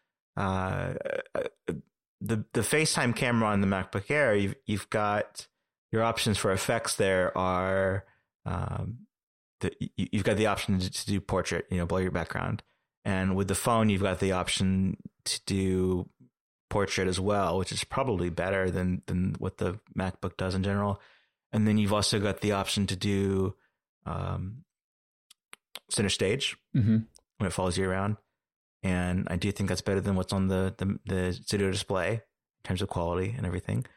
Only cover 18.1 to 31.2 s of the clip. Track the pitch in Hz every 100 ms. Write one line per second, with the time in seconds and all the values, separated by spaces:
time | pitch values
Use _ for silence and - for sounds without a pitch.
18.1 | 92 87 85 90 98 92 92 90 90 -
19.1 | 92 95 - 92 - 95 104 _ - 92
20.1 | - 92 - 95 95 98 101 104 101 -
21.1 | _ _ _ - 107 107 107 101 104 104
22.1 | 110 101 95 104 98 95 - 95 92 104
23.1 | 98 98 95 92 - _ _ _ _ -
24.1 | 87 92 92 92 120 - _ _ _ _
25.1 | _ _ _ _ - _ - - - 98
26.1 | - 95 127 - - _ 135 107 110 110
27.1 | - _ - 98 90 92 87 95 95 101
28.1 | 107 _ _ _ _ _ _ 95 90 90
29.1 | 90 - 90 101 - 95 92 - 98 95
30.1 | 95 92 98 95 95 95 - 95 - -
31.1 | 95